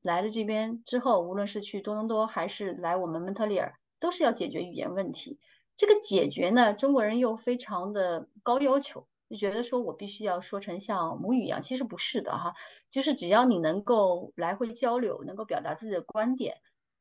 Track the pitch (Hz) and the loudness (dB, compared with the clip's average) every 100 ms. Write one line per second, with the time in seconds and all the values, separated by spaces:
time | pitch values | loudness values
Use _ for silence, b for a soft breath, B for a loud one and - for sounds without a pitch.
0 | 180 170 214 220 214 214 226 233 - 247 | -2 0 0 -2 0 0 -2 -6 -4 0
1 | 254 202 170 196 202 214 202 202 208 214 | 4 4 2 -4 -4 -6 -6 -8 -4 -4
2 | 220 220 220 190 180 - 196 175 170 185 | -2 0 0 -2 -6 -4 -6 -4 -2 0
3 | 175 165 180 202 214 190 - - _ _ | -2 -4 -6 -2 0 0 -2 -8 _ _
4 | 330 359 277 226 170 160 175 170 - 185 | -4 2 2 2 -4 -4 -6 -6 -4 -4
5 | 175 - - - b b b - 415 427 | -6 -8 -12 -16 b b b 2 6 6
6 | - 190 143 160 180 240 226 208 277 269 | 6 2 2 0 4 6 6 4 4 4
7 | 214 233 247 220 - 247 - 185 190 208 | 4 2 2 0 -2 -2 -4 -6 -4 0
8 | 180 165 - - - 254 277 277 277 - | 0 -2 -6 -6 0 2 4 2 0 -12
9 | - _ _ 214 202 214 240 254 220 - | -18 _ _ -4 -2 -2 -2 -2 -2 -6
10 | 202 202 214 180 190 196 196 185 214 196 | -12 -6 -2 -2 -4 -8 -6 -8 -4 -2
11 | 165 - 185 254 196 - - 254 240 175 | -2 -2 0 2 2 -4 -4 -6 -4 -4
12 | - 247 - 165 170 B B B _ 269 | -4 -2 -2 -2 -4 B B B _ -2
13 | 294 277 175 214 254 185 160 185 202 226 | 0 0 4 6 6 4 2 0 2 4
14 | 190 175 - - 214 196 233 226 240 247 | 4 2 -4 -4 -2 -2 -4 -2 0 0
15 | 220 - - 196 214 156 - 156 220 180 | 0 -4 -8 -10 -4 -4 -4 -6 -4 -6
16 | - 214 226 262 - - _ _ _ _ | -4 -2 0 0 -4 -8 _ _ _ _